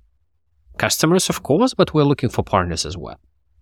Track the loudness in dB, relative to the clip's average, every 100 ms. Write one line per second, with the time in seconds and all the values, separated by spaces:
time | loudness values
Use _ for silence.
0 | _ _ _ _ _ _ _ -4 -2 0
1 | 2 2 0 -4 0 2 2 2 2 4
2 | 2 2 -2 -4 0 0 0 -4 -6 -10
3 | -12 -16 _ _ _ _